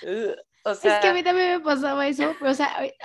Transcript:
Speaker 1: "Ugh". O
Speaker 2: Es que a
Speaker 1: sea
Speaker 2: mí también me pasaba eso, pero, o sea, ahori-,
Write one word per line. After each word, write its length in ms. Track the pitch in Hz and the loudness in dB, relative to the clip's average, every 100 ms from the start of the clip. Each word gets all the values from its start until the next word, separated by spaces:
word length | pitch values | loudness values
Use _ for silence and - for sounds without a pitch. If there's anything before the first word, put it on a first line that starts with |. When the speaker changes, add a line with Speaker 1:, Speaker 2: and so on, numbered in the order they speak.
Speaker 1:
"Ugh". 340 | 170 208 208 - - _ 214 | -8 -6 -4 -8 -14 _ -6
O 80 | 202 | 0
Speaker 2:
Es 180 | 403 415 | 2 4
que 80 | 403 | 4
a 60 | |
Speaker 1:
sea 0 | |
Speaker 2:
mí 100 | 359 | 4
también 260 | 349 359 359 | 2 2 2
me 60 | 349 | 0
pasaba 460 | 311 277 285 277 277 | 0 0 0 0 -2
eso, 260 | 277 294 311 | 0 -2 -2
pero, 140 | 277 | -2
o 20 | |
sea, 140 | 262 285 - | 0 -2 -2
ahori-, 160 | 269 - | -8 -10